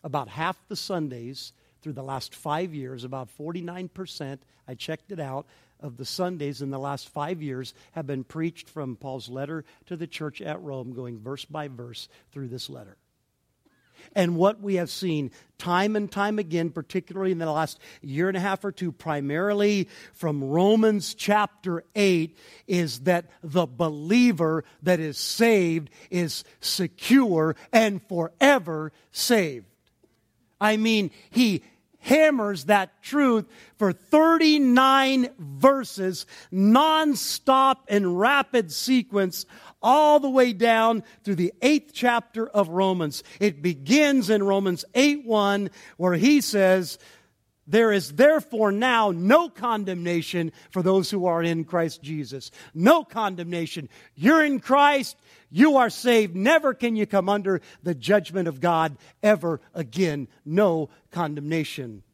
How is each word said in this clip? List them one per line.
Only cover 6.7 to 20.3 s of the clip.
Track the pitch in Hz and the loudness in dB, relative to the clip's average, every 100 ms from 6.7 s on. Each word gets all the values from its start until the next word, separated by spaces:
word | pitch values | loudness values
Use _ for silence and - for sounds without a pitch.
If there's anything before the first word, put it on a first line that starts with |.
| 135 | -8
last | 139 139 - | -8 -10 -12
five | 147 147 180 | -10 -8 -8
years | 151 127 127 _ _ | -8 -10 -12 _ _
have | 165 139 | -14 -8
been | 135 | -8
preached | 127 160 165 165 - | -8 -8 -8 -8 -18
from | 156 135 | -12 -12
Paul's | 117 139 131 110 | -12 -12 -12 -12
letter | 127 143 160 143 _ _ | -12 -10 -10 -14 _ _
to | 170 | -12
the | 165 | -12
church | - 156 - | -10 -12 -10
at | 151 170 | -12 -12
Rome, | 151 135 123 | -10 -12 -12
going | 123 123 117 | -12 -12 -14
verse | 110 139 | -14 -14
by | - 156 147 | -12 -12 -12
verse | 123 120 117 - _ _ | -14 -18 -18 -20 _ _
through | 143 131 | -16 -12
this | 123 - | -12 -14
letter. | 131 98 _ _ _ _ _ _ _ _ _ _ _ - | -16 -20 _ _ _ _ _ _ _ _ _ _ _ -6
And | 208 175 | -2 0
what | 170 190 220 | 2 0 0
we | 202 | -6
have | 185 170 | -4 -6
seen | - 185 156 131 _ _ _ | -6 -4 -4 -6 _ _ _
time | 175 175 208 | -2 0 0
and | 214 202 | -2 -6
time | 202 202 214 | -4 -4 -4
again, | 170 170 165 | -4 -4 -4
particularly | 165 143 185 - 185 190 | -8 -8 -10 -8 -6 -4
in | 175 | -2
the | 160 | -2
last | 151 156 - - - | -2 -4 -8 -20 -20
year | 139 139 185 | -10 -4 -2
and | |
a | 185 | -2
half | 196 190 | -4 -4
or | 202 | -8
two, | - 180 | -8 -10
primarily | - 165 147 139 151 202 208 208 208 175 - - | -8 -6 -6 -4 -4 -2 0 2 0 -4 -10 -20
from | _ 165 | _ -6